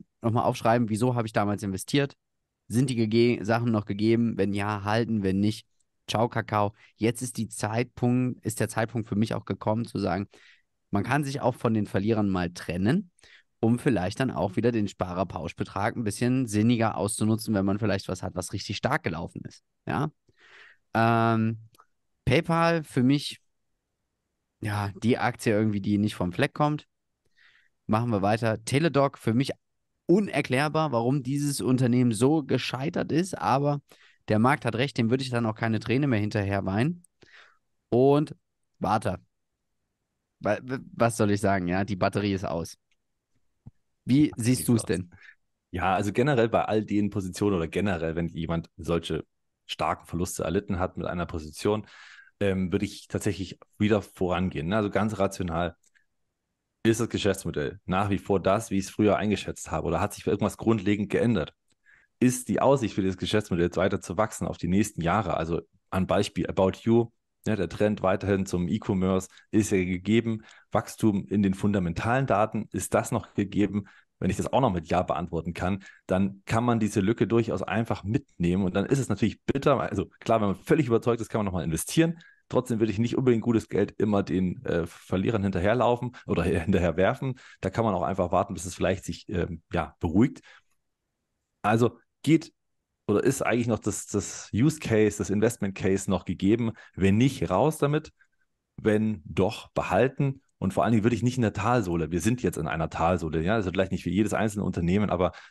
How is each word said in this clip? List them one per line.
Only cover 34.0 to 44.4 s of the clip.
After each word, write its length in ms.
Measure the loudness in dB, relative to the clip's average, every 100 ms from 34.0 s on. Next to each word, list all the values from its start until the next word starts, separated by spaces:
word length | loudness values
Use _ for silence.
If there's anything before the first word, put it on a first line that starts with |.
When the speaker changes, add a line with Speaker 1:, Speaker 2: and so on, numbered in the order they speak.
| -20 _ 0
Speaker 1:
der 140 | 2
Markt 240 | 4 2
hat 100 | -2
recht, 240 | -2 -2 0
dem 100 | 0
würde 120 | 0
ich 80 | 0
dann 160 | -2 -2
auch 80 |
keine 240 | -2 -2 -2
Träne 300 | 0 0 2
mehr 100 | 0
hinterher 460 | 0 0 0 -2 0
weinen. 380 | 0 -2 -4 _ _ -20 -20 -20 _ _ _ _
Und 440 | 4 6 4 0 -8 _ _ _ _
Warta. 380 | -2 0 -2 -6 -12 _ _ _ _ _ _ _ _ _ _ _
Wa-, 180 | -2 -2
w-, 160 | -4 -10 -10
was 220 | 0 0 2
soll 140 | 2
ich 100 | 2
sagen? 280 | 2 0 0
Ja, 160 | -2
die 120 | -2 -2
Batterie 360 | 0 0 -2
ist 120 | -2
aus. 320 | -4 -6 -8 -14 _ _ _ _ _ _ _ _ -20 _ _ _
Wie 240 | 2 4 4
Speaker 2:
Batterie 140 | 2